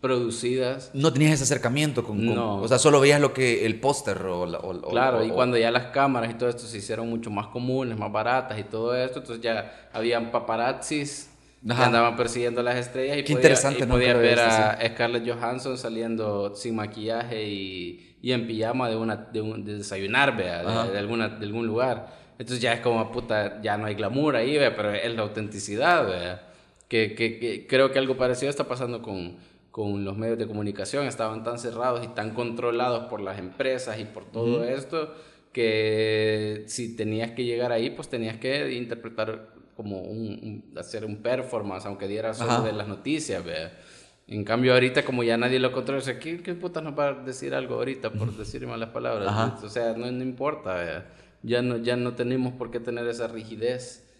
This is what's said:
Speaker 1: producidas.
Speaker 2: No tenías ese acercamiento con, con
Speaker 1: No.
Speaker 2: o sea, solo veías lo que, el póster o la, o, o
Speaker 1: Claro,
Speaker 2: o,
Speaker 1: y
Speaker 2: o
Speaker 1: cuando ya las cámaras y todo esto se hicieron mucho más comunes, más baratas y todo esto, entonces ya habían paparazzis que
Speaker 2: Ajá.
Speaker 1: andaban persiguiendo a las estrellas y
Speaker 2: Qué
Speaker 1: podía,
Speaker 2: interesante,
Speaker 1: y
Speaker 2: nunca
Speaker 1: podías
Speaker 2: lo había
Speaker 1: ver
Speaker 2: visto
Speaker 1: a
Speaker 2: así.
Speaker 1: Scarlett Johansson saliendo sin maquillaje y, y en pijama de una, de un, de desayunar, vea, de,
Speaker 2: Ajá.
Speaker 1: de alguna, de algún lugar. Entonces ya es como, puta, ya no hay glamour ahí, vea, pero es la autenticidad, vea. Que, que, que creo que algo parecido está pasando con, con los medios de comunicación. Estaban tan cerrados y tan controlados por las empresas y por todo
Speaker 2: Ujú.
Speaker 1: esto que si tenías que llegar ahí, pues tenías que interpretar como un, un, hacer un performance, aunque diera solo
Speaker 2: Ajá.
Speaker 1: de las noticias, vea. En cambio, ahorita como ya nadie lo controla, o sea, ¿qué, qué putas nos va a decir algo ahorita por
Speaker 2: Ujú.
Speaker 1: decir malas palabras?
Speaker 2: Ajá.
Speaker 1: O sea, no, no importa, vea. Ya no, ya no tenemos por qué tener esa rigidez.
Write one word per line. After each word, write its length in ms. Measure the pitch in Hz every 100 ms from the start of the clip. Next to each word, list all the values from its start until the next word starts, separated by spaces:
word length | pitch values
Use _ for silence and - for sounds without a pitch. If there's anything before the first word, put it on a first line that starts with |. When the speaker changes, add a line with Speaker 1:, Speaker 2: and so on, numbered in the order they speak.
Speaker 1:
producidas. 880 | 131 127 120 113 123 127 127 135 -
Speaker 2:
No 200 | 139 151
tenías 180 | 131 156
ese 100 | 151
acercamiento 600 | 127 131 120 135 151 120
con, 140 | 107 104
con 180 | 113 117
Speaker 1:
No. 260 | 113 98
Speaker 2:
o 60 | 113
sea, 100 | 127
solo 200 | 151 143
veías 220 | 139 147
lo 120 | 143
que, 320 | - 127 117 110
el 140 | 107
póster 420 | 135 139 - 92
o 220 | 92 87 90
la, 120 | 85
o, 120 | 95
o 180 | 90 -
Speaker 1:
Claro, 300 | 117 131 120
Speaker 2:
o, 40 |
Speaker 1:
y 80 | 113
Speaker 2:
o 20 |
Speaker 1:
cuando 240 | - 123 123
ya 140 | 113
las 160 | 120 123
cámaras 440 | 143 139 127 113
y 20 |
todo 160 | 117 123
esto 140 | 117
se 140 | - 113
hicieron 300 | 98 113 117
mucho 200 | 113 113
más 180 | 101 107
comunes, 500 | 123 123 131 123 110
más 140 | 107
baratas 480 | 104 110 127 123 107
y 40 |
todo 320 | 101 110 113 123
esto, 240 | 131 127
entonces 220 | 127 117
ya 460 | 117 110 - - -
habían 380 | - 117 117 117
paparazzis 1000 | 117 113 113 120 131 - 151 143 - - - - _ 110
que 60 |
Speaker 2:
Ajá. 160 | 120 123
Speaker 1:
andaban 280 | 117 117 117
persiguiendo 460 | 117 120 120 117
a 20 |
las 120 | 120 123
estrellas 400 | 120 131 131 143
y 60 |
Speaker 2:
Qué 100 | 143
Speaker 1:
podía, 40 | 143
Speaker 2:
interesante, 420 | 127 127 139 131
Speaker 1:
y 20 |
Speaker 2:
nunca 120 | 127
Speaker 1:
podías 200 | 123 123
Speaker 2:
lo 60 | 120
había 100 | 120
Speaker 1:
ver 80 | 120
Speaker 2:
visto 120 | 117 110
Speaker 1:
a 80 | 107
Speaker 2:
así. 160 | 113 113
Speaker 1:
Scarlett 340 | 117 123 120 117
Johansson 500 | 117 117 127 135 123
saliendo 760 | 120 113 117 110 107 101 101 101
sin 200 | 123 113
maquillaje 680 | 104 110 107 113 120 113
y, 720 | 107 101 95 92 87 - - _
y 100 | 120
en 140 | 127 113
pijama 420 | 110 110 127 123
de 60 | 110
una, 200 | 113 104
de 260 | - 110
un, 240 | 110 110 104
de 120 | 104
desayunar, 600 | 101 98 98 123 139 110
vea, 240 | 90 87
de, 40 | 87
Speaker 2:
Ajá. 180 | 113 117
Speaker 1:
de 80 | 98
alguna, 300 | 104 117 110
de 160 | 110 104
algún 200 | 110 117
lugar. 580 | 110 131 113 - - - _
Entonces 220 | 117 123
ya 120 | 120
es 80 | 117
como, 300 | 123 117 110
puta, 480 | 120 117 107 101 -
ya 140 | 107 104
no 80 | 107
hay 80 | 104
glamour 400 | 101 127 151 127
ahí, 220 | 120 147
vea, 180 | 131 107
pero 160 | 104
es 220 | 104 117 113
la 80 |
autenticidad, 840 | 104 107 104 104 98 104 156 175 113
vea. 460 | 90 87 92 - - _ _ _
Que, 280 | 117 107 110
que, 240 | 113 113
que 260 | 117 101 -
creo 260 | 131 135
que 60 | 135
algo 180 | 131 131
parecido 340 | 127 120 139
está 140 | 143 135
pasando 340 | 123 123 117
con, 360 | 117 95 87 87 - _ _
con 320 | - 104 101 98
los 120 | 101
medios 200 | 113 117
de 80 | 110
comunicación. 640 | 104 104 101 95 139 139
Estaban 360 | 123 110 110
tan 140 | 113 120
cerrados 460 | 120 113 123 120 117
y 40 |
tan 260 | 113 110 110
controlados 680 | 120 117 120 117 123 120 120
por 160 | 107
las 180 | 98 101
empresas 580 | 92 - 131 127 120 110
y 40 | 110
por 200 | - -
todo 320 | 113 117 120
Speaker 2:
Ujú. 60 | 120
Speaker 1:
esto 500 | 135 135 165 156 - - - _ - 113
que 1000 | 110 110 110 110 110 110 107 107 107 107
si 280 | - 117 113
tenías 360 | 107 110 113
que 120 | 117
llegar 280 | 120 117 123
ahí, 180 | 117 117
pues 180 | - -
tenías 280 | 123 113 113
que 340 | 131 139 143
interpretar 840 | 123 120 117 117 113 110 110 - - - -
como 240 | 104 95
un, 640 | 87 110 110 98 110 107 -
un, 40 | 73
hacer 260 | 85 110 110
un 120 | 104
performance, 640 | 107 127 127 117 101 95 104
aunque 220 | 98 98
diera 260 | 104 110
solo 180 | 110 117
Speaker 2:
Ajá. 120 | 117 113
Speaker 1:
de 60 |
las 140 | 104 104
noticias, 560 | 98 135 156 - 92
vea. 280 | 87 78 82 - - - - _ -
En 160 | 107
cambio, 300 | 101 113 127
ahorita 300 | 127 127 135
como 200 | 135 123
ya 140 | 117 117
nadie 220 | 123 127
lo 120 | 127
controla, 280 | 131 120 135
o 40 |
sea, 160 | 127 120
¿qué, 220 | 156 170
qué 120 | 170
putas 280 | 175 175 170
nos 140 | 156 143
va 120 | 143
a 40 |
decir 400 | 131 127 127 139
algo 220 | 135 127 120
ahorita 360 | 123 135 117
por 180 | 104 113
Speaker 2:
Ujú. 80 | 101
Speaker 1:
decir 260 | 107 127 123
malas 220 | 117 113
palabras? 380 | 117 123 113 98
Speaker 2:
Ajá. 300 | 104 113 117
Speaker 1:
O 60 | 107
sea, 240 | 123 113
no, 160 | 113 120
no 120 | 127
importa, 520 | 127 123 139 151 - 90
vea. 360 | 85 80 92 - - _
Ya 180 | 113 120
no, 160 | 127 117
ya 180 | 117 123
no 180 | 123 120
tenemos 380 | 123 127 127
por 180 | 123 117
qué 80 | 117
tener 260 | 117 120 117
esa 200 | 117 113
rigidez. 800 | 117 107 107 117 123 - - _